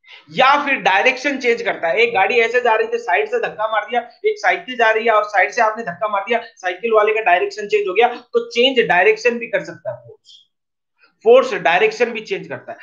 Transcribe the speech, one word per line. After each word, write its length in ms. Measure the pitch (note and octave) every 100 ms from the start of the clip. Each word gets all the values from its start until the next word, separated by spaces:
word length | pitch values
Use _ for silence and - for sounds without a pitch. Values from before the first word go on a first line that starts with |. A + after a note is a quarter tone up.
| _ - -
या 360 | D#3+ B3+ C#4+ C#4
फिर 80 |
direction 640 | C4 F#3+ F#3+ B3+ B3+ D4 C4
change 240 | A#3+ A#3
करता 260 | A3 E3+ E3
है, 80 | F3+
एक 160 | A3
गाड़ी 240 | F#3 G3+ A#3+
ऐसे 220 | A3+ B3
जा 140 | A#3+
रही 140 | A3 A3
थी, 100 | A#3
side 320 | - - G#3+
से 80 | A#3+
धक्का 300 | F#3+ - A3
मार 160 | A3
दिया, 160 | G#3 A#3+ A#3 _ G#3
एक 120 | G#3
cycle 380 | G3 F#3 B3 B3
जा 140 | A3+
रही 140 | A3
है 80 | A#3
और 120 | G#3+
side 260 | G#3 G3 F#3
से 120 | A#3
आपने 200 | A3 A3
धक्का 260 | A#3 E3+ G#3+
मार 160 | G3+ A3
दिया, 120 | A#3+ - _
cycle 360 | F3+ F3+ A#3
वाले 220 | G#3+ G#3+
का 60 | A3
डायरेक्शन 480 | G#3+ F3+ G3+ G#3 G#3
change 200 | G#3 G3
हो 60 |
गया, 140 | F#3 A#3+
तो 420 | A#3+ - A#3 A#3
change 300 | A#3 C4 B3+ F#3+
direction 500 | F3 G3 G#3+ B3 A#3
भी 80 | A#3
कर 180 | F#3+
सकता 260 | - E3 C3+
है 60 | A#2+
फोर्स, 540 | A#2+ - _ - _ _ _ _ _ _ _ _
force 300 | G#3+ B3 A#3+
direction 560 | G3 E3 F3 A3 G#3+ A#3
भी 100 | A3
change 260 | G#3+ F#3 E3
करता 240 | B2+ -
है। 60 | A2